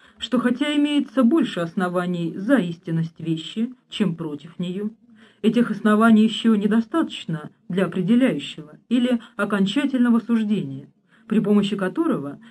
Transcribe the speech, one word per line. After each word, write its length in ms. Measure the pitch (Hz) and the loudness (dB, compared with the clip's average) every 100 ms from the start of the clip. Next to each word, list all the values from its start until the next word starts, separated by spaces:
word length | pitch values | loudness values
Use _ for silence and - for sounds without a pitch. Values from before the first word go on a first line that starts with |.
| _ - | _ -16
что 220 | - 240 | -4 -2
хотя 360 | 247 247 294 294 | 0 -2 0 0
имеется 480 | 294 294 - 269 | 2 0 0 2
больше 360 | 233 330 240 180 | 2 2 0 -4
оснований 720 | 165 190 180 180 175 175 165 - | -6 -2 -2 -2 -2 -4 -4 -4
за 220 | 208 254 | 2 2
истинность 600 | 170 170 - 165 165 - | 2 -6 -4 -4 -4 -6
вещи, 540 | 165 160 - 220 247 - _ | -6 -6 -6 -6 -8 -8 _
чем 260 | - 180 165 | -4 -4 -4
против 420 | 160 147 165 - | -10 -10 -14 -8
нее, 300 | 180 185 214 - _ - - - | -6 -6 -8 -10 _ -20 -20 -2
этих 280 | 220 233 233 | 0 2 0
оснований 520 | 208 214 214 226 214 | 0 2 4 6 6
еще 320 | 220 - 226 208 | 4 2 2 2
недостаточно 960 | 202 226 226 330 - - - 160 151 _ - | 2 0 0 -2 -2 -6 -8 -8 -10 _ -6
для 160 | 180 175 | -2 -2
определяющего 920 | 180 175 240 254 147 - - 151 - - | -2 2 4 4 0 -8 -16 -20 -16 -2
или 320 | 240 247 240 - - | 0 2 -2 -4 -6
окончательного 840 | 202 208 196 285 285 254 240 226 | -2 0 0 0 0 2 4 2
суждения, 720 | 226 226 208 208 139 135 - _ _ _ - | 2 0 0 -2 -4 -10 -16 _ _ _ -2
при 120 | 202 | 0
помощи 360 | 165 208 - 196 | 4 2 2 -2
которого 640 | 185 311 330 160 143 - - | -4 -2 -2 -2 -6 -14 -20